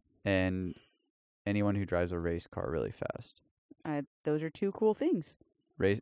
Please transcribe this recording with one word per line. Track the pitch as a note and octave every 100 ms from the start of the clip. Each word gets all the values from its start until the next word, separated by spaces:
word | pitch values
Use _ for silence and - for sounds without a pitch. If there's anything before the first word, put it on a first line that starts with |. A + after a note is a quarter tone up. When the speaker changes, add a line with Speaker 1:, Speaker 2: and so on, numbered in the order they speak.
| _ _
Speaker 1:
And | G#2 F#2+ F#2 F#2 F2+ - _ _ _ _ _ _
anyone | - G#2 G2+
who | G2+
drives | F#2+ F2 F2
a | F2
race | E2+ E2+ -
car | - F2+
really | D#2+ A#1
fast. | - - - - - _ _ - -
Speaker 2:
I, | E3 D3 C#3+ _
those | - D3+
are | D#3+
two | - G3
cool | - G#3+
things. | G#3+ D#4 A3+ - - _ _ _ -
Speaker 1:
Race, | F#2+ G2+